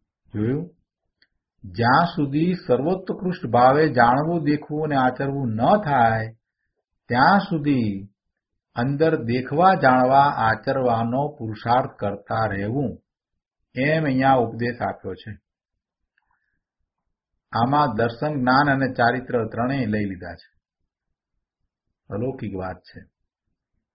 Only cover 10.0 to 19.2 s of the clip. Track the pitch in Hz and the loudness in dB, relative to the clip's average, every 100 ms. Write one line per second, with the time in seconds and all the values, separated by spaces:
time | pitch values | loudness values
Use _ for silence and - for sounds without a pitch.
10 | 127 135 143 120 113 110 - 135 127 113 | 4 4 4 2 0 0 -2 0 2 0
11 | 117 131 147 - 113 104 117 123 135 - | 0 -2 -4 -6 -10 -6 0 0 0 -4
12 | 104 98 - 110 107 98 104 135 123 90 | -6 -6 -6 -4 -2 -2 -4 -4 -4 -8
13 | _ _ _ _ _ _ _ 127 143 160 | _ _ _ _ _ _ _ -4 0 0
14 | 151 131 135 131 110 110 120 117 101 - | 0 2 4 2 0 -2 -6 -4 -6 -6
15 | 98 92 - 92 _ _ _ _ _ _ | -12 -12 -14 -18 _ _ _ _ _ _
16 | _ _ _ _ _ _ _ _ _ _ | _ _ _ _ _ _ _ _ _ _
17 | _ _ _ _ _ 110 123 147 147 107 | _ _ _ _ _ -2 2 2 2 0
18 | 117 - 151 143 123 131 147 135 131 131 | -2 -2 -4 -2 2 2 4 0 -2 0
19 | 120 127 | 0 0